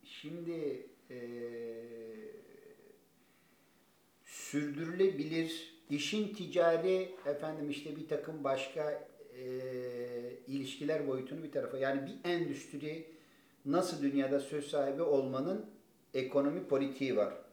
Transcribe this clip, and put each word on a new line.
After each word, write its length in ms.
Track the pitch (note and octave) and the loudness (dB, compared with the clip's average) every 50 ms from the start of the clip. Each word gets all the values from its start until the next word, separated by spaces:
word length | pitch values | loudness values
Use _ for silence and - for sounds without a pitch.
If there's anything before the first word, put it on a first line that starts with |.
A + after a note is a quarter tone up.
| - | -20
Şimdi, 800 | - - - - D3+ E3+ F3 E3+ E3+ E3+ E3 D3+ C#3+ B2+ B2+ - - - _ _ - | -18 -18 -14 -10 -8 -8 -6 -4 -4 -2 0 0 0 -2 -2 -8 -12 -18 _ _ -12
e, 80 | B2+ B2 A#2+ A#2+ A#2+ A#2+ A#2+ A#2+ A#2 A#2 A#2 A#2 A2+ A2+ A#2 A#2 A#2 A#2 A2+ A2+ A2 A2 - G#2+ - - - - - - - - - - - - - _ _ _ _ _ _ _ _ _ _ _ _ _ _ _ _ _ _ _ _ _ _ _ _ _ _ | -10 -8 -8 -6 -6 -6 -6 -6 -6 -6 -6 -6 -6 -8 -10 -12 -12 -12 -12 -12 -12 -12 -12 -14 -14 -16 -18 -20 -20 -20 -20 -20 -20 -20 -20 -20 -20 _ _ _ _ _ _ _ _ _ _ _ _ _ _ _ _ _ _ _ _ _ _ _ _ _ _
sürdürülebilir, 1500 | - - - - - - D3 D3 D3 C#3+ D3 E3 E3 F3+ F3+ F#3+ F#3 - C#3+ C#3+ D#3 D#3+ E3 E3 D#3+ - - - - - - _ - | -18 -16 -14 -10 -2 0 0 0 0 -2 -4 -4 -4 4 4 4 4 4 2 -2 0 0 0 0 0 -2 -8 -10 -12 -18 -20 _ -2
işin 440 | C#3+ D3 - - G#3+ G#3+ G#3+ F#3+ - | -2 0 0 0 0 0 0 0 -2
ticari, 800 | - F3+ D3+ C#3+ F3+ E3+ E3+ E3 E3 F3+ F#3 F#3 F#3 F#3 - - - - | -6 -8 0 4 6 8 8 6 6 4 4 4 2 2 -2 -8 -4 -2
efendim 440 | C#3+ C#3+ C#3+ D#3 D#3 D#3 D3+ D3 D3 | -2 -2 0 -2 -4 -4 -4 -4 -4
işte 260 | C#3 - - D#3 D3 | -4 -4 -6 -8 -8
bir 120 | D#3+ - - | -8 -4 -2
takım 360 | D#3 C#3+ - - D#3+ D3+ C#3 | -2 -2 -2 -4 -8 -4 0
başka, 640 | C3+ C3+ C3 C3+ - - D#3+ D3+ D3+ C#3+ - - - - - - - A#2+ B2+ | 0 2 2 0 -4 -2 -2 0 0 -2 -2 -6 -12 -18 -20 -20 -18 -14 -10
e, 60 | B2+ B2+ B2+ C3 C3 C3 B2+ B2+ B2+ B2 B2 A#2+ B2 B2 A#2+ A#2+ A#2+ B2 - - - | -6 -6 -4 -4 -4 -4 -4 -4 -4 -4 -4 -6 -6 -4 -4 -6 -6 -6 -10 -10 -8
ilişkiler 600 | C3+ C3+ C#3 C3 C3 - - D3 C#3+ D#3 D3+ C#3+ C3+ | -4 -4 -4 -4 -4 -6 -4 0 2 2 2 2 0
boyutunu 340 | C3 C3 B2+ - - E3 | 0 0 -2 -4 -6 -6
bir 100 | D#3+ C#3+ | -8 -4
tarafa. 260 | - C#3 C3+ - C3 C3 | -2 -2 -2 -2 0 0
Yani 220 | C3+ C3+ C3+ C#3 - | 2 2 2 2 0
bir 240 | F3+ - - - F3 | -4 -8 -4 0 0
endüstri 760 | F3 E3+ E3+ C#3+ C3+ B2+ - - - C#3 D3 D3+ D#3 E3 D#3+ - - - - _ - - _ _ _ _ _ | 2 2 2 0 -2 -4 -6 -10 -10 -6 -6 -6 -6 -6 -8 -12 -16 -20 -20 _ -20 -20 _ _ _ _ _
nasıl 380 | C#3 C#3+ F3 F3 F3+ E3+ D3+ | 4 4 4 4 2 0 2
dünyada 380 | C#3+ C#3 C#3 C#3 C3+ C3 C#3 C#3 | 2 4 4 4 4 6 4 2
söz 260 | - - D3+ D3 C#3+ - | 2 0 -4 -4 -2 0
sahibi 320 | - C#3+ C3+ C#3 C#3 D#3 | 2 2 2 2 2 2
olmanın 640 | E3+ D3+ D3 C3+ C3 B2+ B2+ C3 C#3+ F3 G3 G#3+ A3 - - - - _ _ _ _ _ - | 4 6 6 6 6 4 0 0 2 2 0 0 -2 -8 -14 -20 -20 _ _ _ _ _ -2
ekonomi 500 | C3 B2+ C3 - C#3+ C#3 D3 D#3+ F#3 - | 0 0 4 4 4 4 4 2 0 0
politiği 520 | - C#3 C3+ C#3 C3+ C3 - C3+ C3 A2+ | 2 4 4 4 2 0 0 0 2 4
var. 180 | G#2 G2+ - - - - - | 4 4 2 0 -8 -14 -16